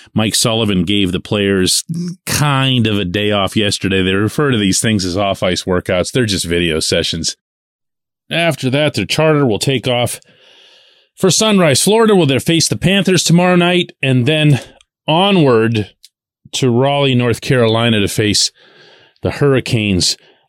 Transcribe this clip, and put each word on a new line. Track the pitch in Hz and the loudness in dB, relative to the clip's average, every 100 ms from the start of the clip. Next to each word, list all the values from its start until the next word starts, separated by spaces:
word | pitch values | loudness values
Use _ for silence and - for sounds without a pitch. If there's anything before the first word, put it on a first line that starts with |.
| - | -8
Mike | 107 110 - | -4 -2 -2
Sullivan | 123 113 107 92 | -2 -2 0 -2
gave | 85 104 92 | 0 0 -2
the | 87 | -4
players | - 107 98 98 92 - - 170 175 185 | -4 -2 0 0 0 -2 -6 -8 -8 -10
kind | - - 147 135 135 127 110 | -8 -4 -2 0 0 0 0
of | 101 | -2
a | |
day | 92 101 104 | -2 -2 0
off | 104 95 | 0 0
yesterday. | 110 101 - 95 95 | 0 -2 -2 -2 0
They | 92 | 0
refer | 95 107 - 143 | 0 -2 -2 -2
to | 117 | 0
these | 98 92 | 0 0
things | 117 104 | -2 -2
as | 92 90 | -2 -4
off-ice | 98 95 95 87 | -2 -2 -2 -2
workouts. | - 90 - 90 85 | -2 -4 -2 -2 -2
They're | 131 | -2
just | 113 90 82 | -2 -4 -2
video | 85 85 78 | -2 -2 -2
sessions. | - 87 80 85 80 - _ _ _ _ _ _ _ _ - | -2 -2 -2 -6 -8 -10 _ _ _ _ _ _ _ _ -8
After | 151 170 139 127 | -2 -2 -2 -2
that, | 139 151 | 0 0
their | - 92 | -2 -4
charter | - 156 147 135 | 0 2 2 2
will | 98 | 0
take | 143 131 127 | 0 -2 0
off | 120 120 - _ _ _ - - _ _ _ _ - | -2 -2 -6 _ _ _ -20 -20 _ _ _ _ -2
for | 190 | 0
Sunrise, | - 220 202 165 127 | 2 2 2 2 2
Florida, | 190 220 220 | 2 2 4
where | 196 147 | 4 2
they'll | 131 | 0
face | - 170 - | 0 0 0
the | 110 | -2
Panthers | 170 196 185 180 | 0 2 2 0
tomorrow | - 175 180 180 | 2 4 4 2
night, | 175 180 170 - | 2 0 -2 -4
and | 135 127 120 | -2 0 2
then | 156 151 131 - - _ _ - | 2 2 0 -2 -20 _ _ -2
onward | 160 196 190 139 113 113 113 98 _ - _ _ _ - | 0 2 4 4 4 2 0 -4 _ -20 _ _ _ -14
to | - 131 | -4 0
Raleigh, | 117 135 143 139 | 2 0 0 0
North | 123 123 110 | 0 0 -2
Carolina, | - 131 113 113 117 107 | 0 2 2 2 2 0
to | 98 | 0
face | - 107 95 - - _ - - - _ _ | 0 0 0 -2 -6 _ -20 -20 -20 _ _
the | 92 | -6
Hurricanes | - 143 131 - 117 104 90 - - _ _ | 0 0 0 0 -2 0 0 -2 -6 _ _